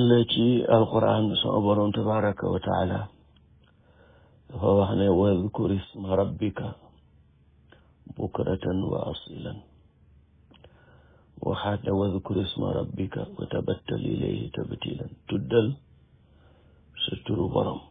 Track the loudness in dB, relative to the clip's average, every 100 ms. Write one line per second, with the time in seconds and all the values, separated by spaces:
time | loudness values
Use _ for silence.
0 | 6 6 4 4 4 4 6 4 6 4
1 | 2 2 2 0 0 2 2 2 2 0
2 | 0 2 0 0 -2 -2 -2 0 0 -2
3 | -6 -12 _ _ _ _ _ _ _ _
4 | -20 -20 _ _ -14 -2 4 4 4 4
5 | 4 4 4 2 0 0 0 0 -4 -10
6 | -2 0 0 -2 -4 -4 -8 -10 -18 -20
7 | _ _ _ _ _ _ _ -20 _ _
8 | -16 -8 -6 -2 -2 -2 -2 -2 -2 -2
9 | -4 -8 -12 -12 -12 -12 -16 _ _ _
10 | _ -20 _ _ _ -20 -20 -20 -20 -20
11 | -20 _ _ -8 -6 -4 -2 -4 -2 0
12 | 0 -2 -4 -2 -2 -4 -2 -2 -4 -4
13 | -6 -6 -8 -8 -6 -4 -4 -4 -4 -4
14 | -2 -2 -2 -2 -6 -8 -8 -8 -8 -8
15 | -10 -12 -6 -6 0 2 2 -2 -10 -20
16 | _ _ _ _ -20 _ _ _ _ -10
17 | -6 -6 -2 0 0 2 0 -2 -10